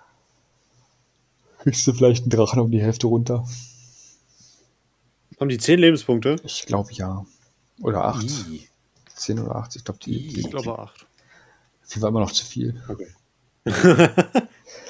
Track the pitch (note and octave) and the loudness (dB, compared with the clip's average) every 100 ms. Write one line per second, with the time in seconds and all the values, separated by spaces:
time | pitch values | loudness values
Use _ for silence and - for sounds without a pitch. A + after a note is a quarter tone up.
0 | _ _ _ _ _ _ _ _ _ _ | _ _ _ _ _ _ _ _ _ _
1 | _ _ _ _ _ _ C#3+ - - A#2+ | _ _ _ _ _ _ -2 0 0 4
2 | B2+ A#2+ B2 A2+ A2 B2 A#2 A2+ G#2+ A2+ | 4 4 2 2 2 2 2 2 0 0
3 | A#2 A#2 A#2+ A#2+ - - - - - _ | 0 0 0 -4 -6 -12 -18 -20 -20 _
4 | - _ _ _ _ _ _ _ _ _ | -20 _ _ _ _ _ _ _ _ _
5 | _ _ _ - C#3 A#2+ D3+ F3+ E3 D#3 | _ _ _ -6 -4 -2 4 6 6 6
6 | - A#2+ B2 D#3+ - - - G#2 G2+ - | 2 0 0 -2 -4 -12 -4 -4 -4 -8
7 | F#2 F#2+ G2+ _ _ _ _ - - G2+ | -8 -8 -12 _ _ _ _ -8 -4 -2
8 | - B2 A2+ C#3+ F2 D#2 - _ _ _ | -2 -2 -6 -8 -10 -14 -18 _ _ _
9 | _ - - A2 A2+ A#2 A2+ - - - | _ -12 -6 -6 -4 -8 -10 -12 -14 -12
10 | - A#2 D#3+ - A2+ C#3+ A#2 A2+ G#2 - | -8 -8 -8 -8 -8 -8 -8 -10 -12 -20
11 | - _ _ _ _ _ _ _ - G#2+ | -20 _ _ _ _ _ _ _ -14 -4
12 | G#2+ A2+ G2+ - - B2+ A#2+ A#2 - G2+ | 0 0 0 -4 -6 -6 -6 -8 -12 -12
13 | F2+ - _ _ _ _ - G2 F3+ D3+ | -14 -20 _ _ _ _ -6 4 6 8
14 | E3+ - - - - _ - - | 6 2 0 0 -2 _ -20 -20